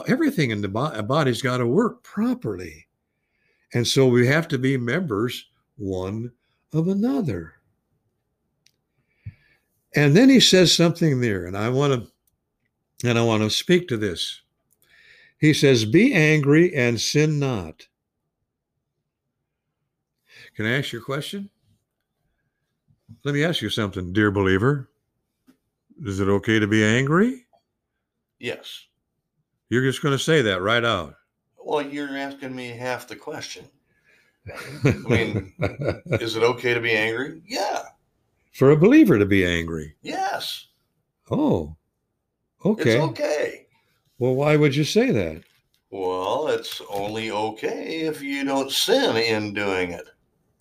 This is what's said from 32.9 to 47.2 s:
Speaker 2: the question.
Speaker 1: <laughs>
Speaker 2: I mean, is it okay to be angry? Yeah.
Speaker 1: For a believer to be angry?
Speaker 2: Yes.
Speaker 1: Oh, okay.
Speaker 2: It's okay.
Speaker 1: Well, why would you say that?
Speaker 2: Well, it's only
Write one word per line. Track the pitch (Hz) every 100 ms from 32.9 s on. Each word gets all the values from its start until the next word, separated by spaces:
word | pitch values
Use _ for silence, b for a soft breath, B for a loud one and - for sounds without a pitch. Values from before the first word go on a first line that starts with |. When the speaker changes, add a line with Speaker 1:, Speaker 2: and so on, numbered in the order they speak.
| 120 -
Speaker 2:
the | 104
question. | - 156 - - - _ _ _ _ _ _ _ -
Speaker 1:
<laughs> | - - 139
Speaker 2:
I | 143 - -
mean, | 110 110 107 - - 98 - 139 - - 113
is | 117 110
it |
okay | 117 120 123
to | 120
be | 117
angry? | 110 110 113 143 - -
Yeah. | 254 - - - - _ _ _ _ _
Speaker 1:
For | - 131
a | 151
believer | 180 302 262 123
to | 101
be | 98 90
angry? | 85 82 82 76 -
Speaker 2:
Yes. | - 320 381 381 - - - _ _ _ _ _ _
Speaker 1:
Oh, | 143 277 110 76 78 _ _ _ _ _ _ _ _
okay. | 180 214 123 113
Speaker 2:
It's |
okay. | 120 - - 151 - - _ _ _ _ _ -
Speaker 1:
Well, | 123 131
why | 143 151
would | 151 131
you |
say | 151 208 254
that? | 139 82 78 - _ _ _ _
Speaker 2:
Well, | 98 92 92 95 120 151
it's | 117 113 - -
only | 101 101 110